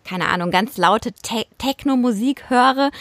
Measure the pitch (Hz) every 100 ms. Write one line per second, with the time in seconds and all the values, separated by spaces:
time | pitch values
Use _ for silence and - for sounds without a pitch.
0 | - 180 156 180 175 180 202 - 175 214
1 | - - - 233 - - 254 269 285 269
2 | 247 202 254 277 - 247 254 262 277 -